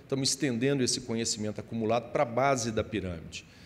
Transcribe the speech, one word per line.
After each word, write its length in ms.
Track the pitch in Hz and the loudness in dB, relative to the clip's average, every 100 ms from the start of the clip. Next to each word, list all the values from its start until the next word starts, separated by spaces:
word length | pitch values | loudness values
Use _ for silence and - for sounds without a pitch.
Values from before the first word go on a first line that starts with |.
estamos 260 | - 135 131 | -6 -2 0
estendendo 560 | - 143 113 135 143 | 0 0 2 2 4
esse 160 | 120 - | 2 0
conhecimento 600 | 120 113 113 107 107 104 | -2 -2 -2 -2 -4 -6
acumulado 520 | - 113 110 120 117 | -6 -2 2 2 2
para 100 | 151 | 0
a 40 | 123 | 0
base 440 | 117 139 131 113 | 4 4 4 0
da 140 | 107 | -2
pirâmide, 600 | - 104 90 82 80 - - - | -2 -2 -4 -6 -10 -14 -16 -20